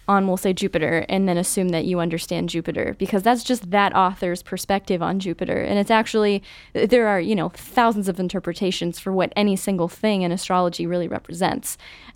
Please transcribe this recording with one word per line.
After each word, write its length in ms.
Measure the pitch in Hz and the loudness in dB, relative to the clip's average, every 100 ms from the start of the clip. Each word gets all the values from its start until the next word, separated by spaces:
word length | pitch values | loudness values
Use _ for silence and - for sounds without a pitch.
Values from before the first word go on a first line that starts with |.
| - | 0
on, 180 | 196 190 | 2 2
we'll 100 | 185 | 2
say, 160 | 190 | 0
Jupiter, 540 | 185 196 170 156 165 - | 0 0 0 0 0 0
and 200 | 190 190 | 0 2
then 100 | 170 | 2
assume 300 | 185 - 185 | 0 0 0
that 160 | 165 | 0
you 160 | 175 180 | 0 0
understand 480 | 170 165 - 170 170 | 0 -2 -4 -4 -4
Jupiter, 480 | 170 165 - - - | -4 -4 -4 -4 -4
because 240 | 196 202 | -2 0
that's 220 | 220 240 | 2 2
just 260 | - 247 175 | 2 -2 0
that 240 | 202 196 | 2 2
author's 480 | - 185 190 180 180 | 4 2 0 -4 -4
perspective 580 | - 185 - 196 - 180 | -6 -8 -2 -2 0 -2
on 200 | 165 190 | 0 -2
Jupiter." 400 | 190 170 - - | -4 -4 -2 -2
And 180 | - 202 | 0 0
it's 140 | 208 | 4
actually, 500 | 226 220 220 208 196 - - - | 2 2 2 2 0 -4 -20 -8
there 340 | - 226 247 220 | 0 4 4 4
are, 140 | 196 | 2
you 160 | 170 208 | 2 0
know, 140 | 160 | -2
thousands 580 | - - - 233 208 190 | -6 -6 2 2 2 -2
of 100 | 185 | -2
interpretations 800 | 180 190 - 170 185 185 175 - | -2 -4 -6 -2 -2 -2 -4 -4
for 140 | 190 | -2
what 200 | 190 170 - | 0 0 2
any 180 | 208 | 2
single 320 | 190 - 185 170 | 2 0 0 -2
thing 360 | - 214 196 | 0 0 2
in 100 | 175 | 0
astrology 560 | 185 - 185 180 170 170 | -2 0 2 2 0 -2
really 180 | 175 170 | -2 -2
represents. 720 | - - 170 185 - - - - - - | -6 -8 -2 -2 -2 -6 -12 -14 -20 -8